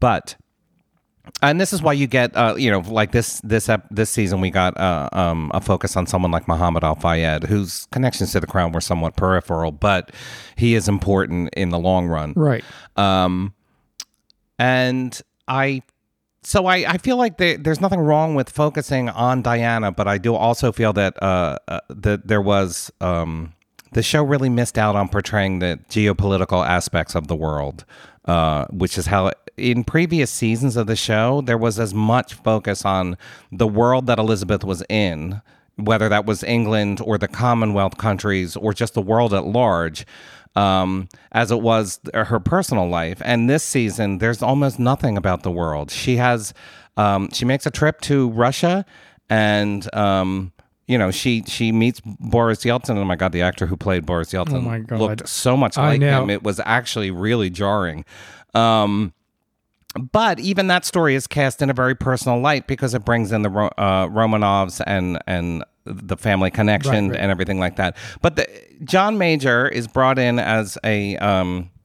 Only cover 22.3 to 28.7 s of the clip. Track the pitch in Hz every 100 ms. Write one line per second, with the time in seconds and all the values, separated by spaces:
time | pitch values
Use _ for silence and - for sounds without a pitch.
22.3 | 107 98 98 95 85 - - 90 85 82
23.3 | 80 82 - _ _ - 120 110 156 143
24.3 | 143 131 120 120 - 107 101 95 104 -
25.3 | 104 98 92 90 78 - 110 104 92 101
26.3 | 95 92 90 85 87 - 85 78 87 76
27.3 | 80 78 73 71 - - - - _ -
28.3 | 85 80 73 -